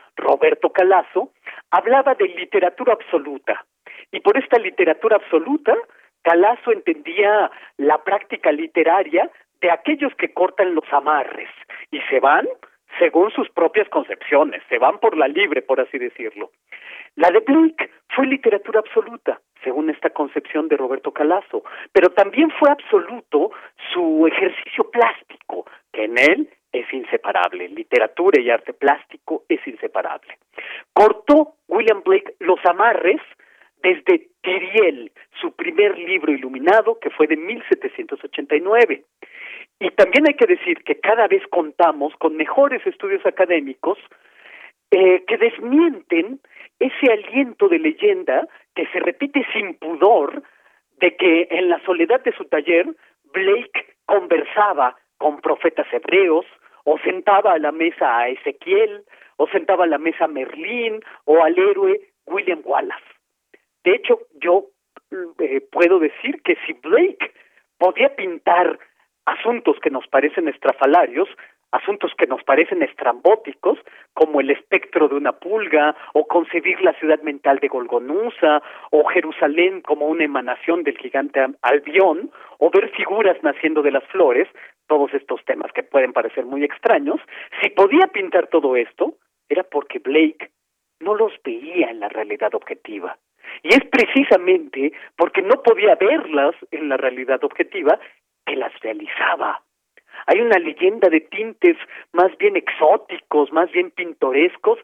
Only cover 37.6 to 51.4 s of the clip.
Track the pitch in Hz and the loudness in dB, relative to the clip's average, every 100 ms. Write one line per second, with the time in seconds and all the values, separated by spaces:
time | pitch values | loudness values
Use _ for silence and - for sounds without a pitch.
37.6 | - - - - - - - - 143 151 | -4 -4 -4 -12 -12 -12 -12 -12 -4 -4
38.6 | 185 233 214 - _ _ - - - - | 2 2 2 0 _ _ -20 -20 -20 -20
39.6 | - - 185 - 185 247 302 285 226 180 | -20 -10 -2 2 2 4 2 4 2 2
40.6 | 180 160 - 143 190 226 208 190 - 180 | -2 -4 -4 -4 0 2 2 0 -2 -4
41.6 | 156 - 170 151 147 - 160 156 151 - | -4 0 0 0 -6 -4 -4 -2 -2 0
42.6 | 277 233 - - 196 196 185 - 175 170 | 0 0 -6 -6 -4 -2 -2 0 0 0
43.6 | 139 - - 202 - _ _ _ - - | -2 -8 -6 -6 -10 _ _ _ -20 -20
44.6 | - _ _ 190 185 185 - 226 226 - | -20 _ _ 4 6 4 2 0 0 -2
45.6 | 233 285 339 214 - 165 196 269 _ - | 0 4 4 0 -2 -2 -2 -8 _ -20
46.6 | - - 262 - 262 214 - 262 254 - | -12 -4 -4 2 2 2 0 -2 -2 2
47.6 | 196 170 156 156 208 185 185 131 - _ | 2 2 0 0 0 0 0 -2 -2 _
48.6 | _ - 160 185 - - 285 277 - 214 | _ -10 -6 -4 -4 -4 -4 -4 -4 -6
49.6 | 196 160 160 165 202 208 143 294 - _ | -8 -10 -10 2 4 4 2 -6 -16 _
50.6 | _ _ _ - 175 - 185 165 | _ _ _ -2 -2 2 2 2